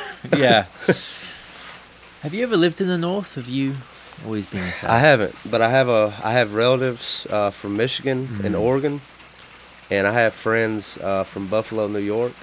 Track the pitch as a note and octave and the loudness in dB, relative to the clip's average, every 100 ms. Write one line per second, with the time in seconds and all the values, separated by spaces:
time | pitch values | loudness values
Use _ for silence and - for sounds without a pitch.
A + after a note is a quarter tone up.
0 | - - - D3 B2+ A2+ F#2+ - - - | -4 -14 -2 2 6 4 2 -4 0 0
1 | - - - - - - - - - - | -2 -14 -14 -16 -18 -18 -18 -18 -20 -20
2 | - - D3+ F#3+ B3 G#3 E3+ E3 F#3 F3+ | -20 -12 -8 -4 0 4 2 2 0 0
3 | E3+ G3 F#3+ - A#2+ C3 C3+ C3+ B2+ - | 0 -2 -6 -10 -4 -2 0 -2 -10 -20
4 | - - A2 G#2+ F#2+ G2 F2+ E2+ - A#2 | -20 -14 -6 -6 -4 -6 -6 -4 2 6
5 | D3+ C3 F#2+ - G#2 A2 A2+ C3 B2 A2+ | 8 6 4 -4 -4 2 4 4 4 4
6 | G#2+ G#2 A2 B2 A2 G#2 A#2+ C3 B2+ A#2+ | 2 0 0 2 2 2 2 2 0 -4
7 | - - - G#2+ G2+ - G2+ G2+ B2+ - | -6 -6 -2 0 0 -2 -6 -2 -2 -2
8 | C#3 C3 C3 G#2+ G2+ F#2 A2+ C3+ C#3+ C#3+ | -2 -2 -4 -4 -2 0 2 2 0 -4
9 | - - - - - - - - - G2 | -10 -20 -20 -20 -20 -20 -20 -20 -4 0
10 | G2+ A#2 A2+ - A2 A2+ A2 G#2+ G2 - | 2 2 2 0 -2 0 0 -2 -6 -8
11 | F#2+ F#2+ F#2+ F#2+ F#2+ G#2+ A2 A2 G#2 G#2 | -4 -2 -4 -8 -4 -2 -2 -4 -2 -2
12 | G2+ G#2+ B2 B2 | -4 -2 -4 -6